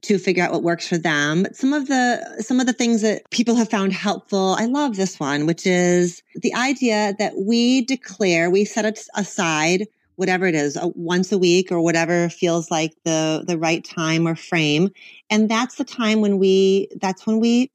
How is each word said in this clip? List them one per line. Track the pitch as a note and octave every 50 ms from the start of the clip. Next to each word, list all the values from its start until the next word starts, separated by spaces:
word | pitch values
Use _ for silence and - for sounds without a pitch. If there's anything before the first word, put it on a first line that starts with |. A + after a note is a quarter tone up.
| -
to | - G#3+ F#3
figure | - G3+ F#3 F3+ F3
out | - E3+
what | E3+ E3
works | E3+ E3+ E3 - -
for | F#3 E3+
them. | D#3+ E3+ D#3 D3 D3 D3 D#3 E3+ G3
But | - -
some | - - C4 C#4+
of | D4+ C#4
the, | C4+ C#4 C4 B3 B3 A#3+ - - - - - G#3+
some | - C4 B3
of | C4
the | A#3+ B3
things | - B3 A#3 A#3 G#3+ G3+
that | A3 G3+ - - _
people | - - A#3+ A#3+ A3+
have | A#3+ A3+ G#3+
found | - G#3 G3 G3 F#3+
helpful, | F#3 - G3+ G3 F#3+ - _ - G3 F#3+ F#3+ F#3+ -
I | A3
love | A#3 B3+ C#4+ D4 C#4+ A3
this | F#3+ F#3+ F#3 - -
one, | D#3+ C#3 C#3+ C#3+ D3
which | D#3 E3+ - -
is | F#3+ F3+ F3+ F3+ F3 F3 F3 F3 F3 E3+ - _ _ _
the | F#3 - G#3+ -
idea | A3+ A#3+ C4+ C#4 B3+ C4 A#3+ G#3+ G#3+ G#3+ G#3 G3+ G#3
that | G#3 F#3 - -
we | G3 G3+ A#3 A#3 A#3 A#3+ B3+ C4 B3
declare, | - C4 B3+ - - G3 - G#3+ F#3+ E3+ E3 E3 F3
we | F3+ G3 G#3
set | G3+ - A#3 G#3+
it | A3 G#3+ - - - -
aside, | - G3+ - - - F#3+ E3 D#3+ D3+ D3+ E3 F3 F#3 G#3 G3+ _ _ _ _ _
whatever | - F#3 F#3 F#3 F3+ F#3
it | F#3+ D#3+
is, | D#3 D3 D3 C#3
uh, | D3+ D#3+ F3 -
once | - E3+ E3 F3 F3+ F#3 - G#3+
a | G3
week | F3+ F3+ E3+ F#3 F#3+ - F3+
or | E3+
whatever | E3 E3 E3 E3 E3 D#3+ F3 F3 E3+ E3+
feels | E3 - - F3 E3 E3+ D#3+ -
like | F3 D#3+ D#3+ D#3+ D#3+ _ _
the, | E3 E3 D#3+ D#3 D#3 D#3 D#3 -
the | F#3 F3
right | D#3+ D#3+ D#3+ E3+ - -
time | - - - E3 D#3+ D#3+ E3 E3 E3
or | E3
frame. | D#3+ - - - E3+ D#3 D3+ D3 D3+ F3 G3+ - - - - - - _ _
And | G#3+ G#3+ A3 G#3+
that's | A3+ A3 B3 B3 -
the | - C#4
time | - - - A#3 G#3+ A3 A3
when | G#3+ G3+ G3+ F#3+
we, | F#3+ G3 F#3+ F#3+ F#3+ F#3+ F#3+ G3 G3 - - -
that's | - F#3+ F#3+ - -
when | - A3 A3+
we | A3 A#3 A#3 A#3+ B3+ - _